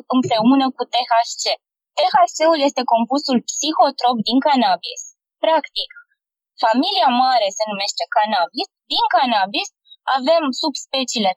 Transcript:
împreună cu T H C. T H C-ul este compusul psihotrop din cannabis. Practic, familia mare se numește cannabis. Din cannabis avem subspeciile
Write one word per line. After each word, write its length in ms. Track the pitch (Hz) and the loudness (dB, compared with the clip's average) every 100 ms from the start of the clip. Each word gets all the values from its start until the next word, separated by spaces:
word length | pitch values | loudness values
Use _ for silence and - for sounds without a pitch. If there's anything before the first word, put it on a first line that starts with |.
| - 254 | 0 -2
împreună 500 | 240 226 233 269 262 - | 0 2 4 2 2 -4
cu 80 | 247 | -4
T 20 | 240 247 | -4 0
H 40 | 233 233 - | 0 0 -6
C. 20 | 208 170 _ _ _ - | -6 -6 _ _ _ -2
T 20 | 370 | 2
H 40 | - 349 - | 4 2 2
C-ul 240 | 311 320 277 | 2 2 2
este 140 | 269 254 | 0 0
compusul 460 | 233 233 277 294 247 - | 0 0 -2 0 -2 -2
psihotrop 680 | - 285 311 302 - 247 240 - | -6 -2 2 2 2 -2 -2 -2
din 80 | 254 302 | 0 2
cannabis. 540 | 269 208 175 - - - _ _ _ 320 | 2 2 -2 -4 -16 -18 _ _ _ 0
Practic, 460 | 320 - - - - _ _ _ _ _ - 226 | 0 0 -10 -12 -16 _ _ _ _ _ -2 0
familia 440 | 240 359 392 302 240 262 | 2 0 0 2 2 2
mare 220 | 247 196 202 | 2 0 -2
se 60 | 214 | -6
numește 320 | 196 202 - - 220 | -4 -6 -6 -2 0
cannabis. 500 | 214 202 170 247 381 _ _ | 0 0 -2 -4 -10 _ _
Din 120 | 339 453 359 | -4 0 2
cannabis 520 | 254 214 190 277 403 _ _ - - 269 | 2 0 0 -4 -8 _ _ -12 -4 -2
avem 260 | 262 330 294 247 | 2 2 0 -4
subspeciile 720 | 311 - - 269 254 247 190 | -6 -6 -8 -6 -4 -2 -2